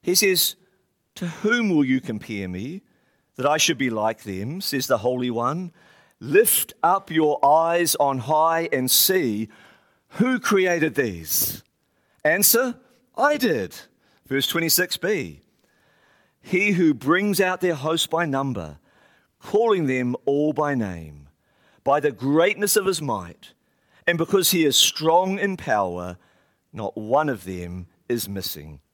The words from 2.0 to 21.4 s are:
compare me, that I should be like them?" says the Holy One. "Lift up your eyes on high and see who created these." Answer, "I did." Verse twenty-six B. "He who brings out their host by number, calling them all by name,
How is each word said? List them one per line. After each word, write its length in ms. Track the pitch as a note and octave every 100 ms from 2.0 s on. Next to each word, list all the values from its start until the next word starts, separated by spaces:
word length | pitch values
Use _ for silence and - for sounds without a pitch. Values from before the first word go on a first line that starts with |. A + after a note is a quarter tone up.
compare 460 | B2+ A2 - G#2+ F#2
me, 340 | F2+ A#2 F#3 _ _ _ _ _ -
that 100 | C3
I 120 | D#3
should 200 | - C3+
be 120 | C3
like 340 | A2 G#2+ A2+
them?" 380 | G#2+ F#2 G#2+ F3
says 260 | - C#3+ B2
the 120 | A#2+
Holy 320 | A2+ B2+ B2+
One. 400 | A2+ A#2+ D#3+ F3 _ _ _ _ _
"Lift 520 | A#2 F#3 A3+ - - -
up 300 | E3 F#3+ F#3
your 320 | D#3+ D3+ C#3+
eyes 520 | C#3 D#3 E3 F3 E3+ -
on 240 | C#3+ C3
high 500 | A2+ D3+ D#3+ E3 E3
and 180 | C3 B2+
see 600 | - - F#3+ C3+ G#2 A2 - - _ _ _ _
who 280 | - B3 B3+
created 560 | - G3+ F#3 F3 D#3 B2
these." 680 | B2 F2 D#2 - - - _ _ _ _ _ _
Answer, 560 | D3 F3 G3+ A#3 B3+ A#3+ _ _ _ -
"I 180 | C#4+ D4+
did." 400 | A#3+ C#3 F#2+ - - _ _ _ _
Verse 200 | C3+ C3+
twenty-six 480 | E3 E3 D#3+ F3+ -
B. 440 | F3+ G#3 F#2+ D2 _ _ _ _ _ _ _ _ _ _
"He 320 | - F#3 G#3
who 200 | F3+ E3
brings 480 | C3 B2+ F3 G#3 F#3+
out 180 | F#3 F#3
their 140 | F#3
host 380 | D#3 D3 D#3+ -
by 140 | D#3+ E3+
number, 520 | C3+ C#3 G#2+ D#2 D2 _ _ _ _ _ _
calling 480 | - G#3 A#3 G3 D3
them 280 | B2+ B2 B2 -
all 280 | C#3 D3+
by 220 | D3+ D3 C3+
name, 520 | G#2 F2 D#2 D2 C#2+ _